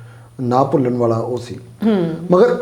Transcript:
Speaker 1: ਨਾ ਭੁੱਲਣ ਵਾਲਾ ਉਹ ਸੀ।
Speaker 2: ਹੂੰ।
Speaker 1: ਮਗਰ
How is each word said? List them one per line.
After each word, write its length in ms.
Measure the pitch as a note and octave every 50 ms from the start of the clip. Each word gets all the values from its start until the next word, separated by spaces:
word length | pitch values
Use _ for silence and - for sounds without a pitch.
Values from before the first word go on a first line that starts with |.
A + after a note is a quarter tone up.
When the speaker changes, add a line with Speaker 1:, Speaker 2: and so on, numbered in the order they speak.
| - - - - - - _ -
Speaker 1:
ਨਾ 240 | C3 A#2+ B2 B2+ C#3
ਭੁੱਲਣ 320 | C#3+ - D3 B2+ B2 B2
ਵਾਲਾ 200 | B2 A#2+ A2+ A#2
ਉਹ 220 | A2+ A#2 B2 B2 A#2
ਸੀ। 220 | - - F#2 - - - - - G#3
Speaker 2:
ਹੂੰ। 300 | A3+ G#3+ F#3+ E3+ E3 E3 E3 E3+ F3
Speaker 1:
ਮਗਰ 260 | F3 F#3 A3+ B3 B3 -